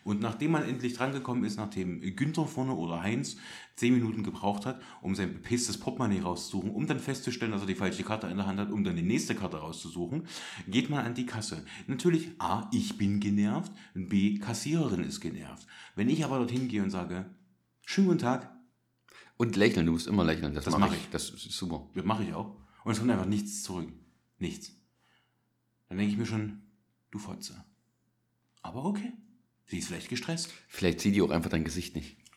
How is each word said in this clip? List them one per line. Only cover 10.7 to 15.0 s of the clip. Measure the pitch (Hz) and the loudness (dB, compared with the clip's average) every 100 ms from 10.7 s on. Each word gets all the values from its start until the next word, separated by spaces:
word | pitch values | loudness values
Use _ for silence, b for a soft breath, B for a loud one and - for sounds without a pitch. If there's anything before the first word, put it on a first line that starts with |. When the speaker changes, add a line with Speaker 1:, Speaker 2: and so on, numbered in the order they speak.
| 123 - | 0 2
Speaker 1:
man | 147 | 0
an | 117 | -2
die | 123 123 | -2 -4
Kasse. | 110 - 82 - B - | -4 -6 -8 -10 B -6
Natürlich, | 127 175 165 165 - | 0 4 4 0 -6
A, | 87 98 - | -2 0 0
ich | - - - | 0 0 0
bin | 101 101 | 2 2
genervt, | 101 104 104 135 - B B | 2 4 4 2 -4 B B
und | 92 92 | -8 0
B, | 101 101 104 | 4 4 2
Kassiererin | - 113 143 165 139 90 | -2 -4 0 2 2 2